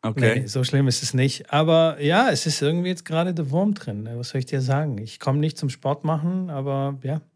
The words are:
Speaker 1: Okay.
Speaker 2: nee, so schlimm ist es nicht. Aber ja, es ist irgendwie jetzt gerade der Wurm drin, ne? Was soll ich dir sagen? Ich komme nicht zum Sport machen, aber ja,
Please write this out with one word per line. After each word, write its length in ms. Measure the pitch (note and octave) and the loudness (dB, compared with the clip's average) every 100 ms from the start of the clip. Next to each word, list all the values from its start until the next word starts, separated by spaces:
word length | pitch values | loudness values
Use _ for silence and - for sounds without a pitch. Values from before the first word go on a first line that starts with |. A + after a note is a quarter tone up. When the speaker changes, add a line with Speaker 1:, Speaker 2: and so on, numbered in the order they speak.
| A2 | -4
Speaker 1:
Okay. 340 | A2 A#2 A#2+ | 2 2 2
Speaker 2:
nee, 60 | A#2+ | -2
so 180 | C3 | -2
schlimm 220 | B2+ C#3 C3+ | 0 2 2
ist 160 | A#2+ | 2
es 120 | - | -2
nicht. 360 | C3 C3 - - | 0 0 -2 -2
Aber 480 | C#3+ D#3 E3 E3 D3 | 2 4 6 4 2
ja, 300 | D3 F3+ B3 | 2 4 4
es 160 | D3+ | 2
ist 160 | D#3+ D3+ | 0 0
irgendwie 300 | C#3 E3+ F3+ | 0 0 -2
jetzt 160 | F3+ - | -4 -2
gerade 260 | D#3+ F3 | -2 0
der 180 | E3+ C#3+ | -2 -2
Wurm 220 | D#3 G#3 | 0 0
drin, 300 | G3+ - G#2 | -2 -4 -8
ne? 160 | A2 A#2+ | -8 -8
Was 100 | B2 | -6
soll 120 | C3+ | -4
ich 40 | |
dir 160 | B2+ C#3 | -2 -2
sagen? 380 | B2+ C#3 D3+ G#2+ | 0 0 0 -4
Ich 200 | A2 - | -8 -6
komme 200 | - C#3 | -2 0
nicht 180 | D3+ D#3 | 0 -2
zum 140 | C#3+ | -6
Sport 340 | - C3+ C#3+ | -4 -4 -2
machen, 460 | D#3 D#3+ E3 F#3 F3+ | 0 0 0 -2 -4
aber 480 | C#3+ C3+ C3+ C#3 C#3 | -6 -4 -2 -2 -4
ja, 200 | C3 D#3 - | -4 -6 -8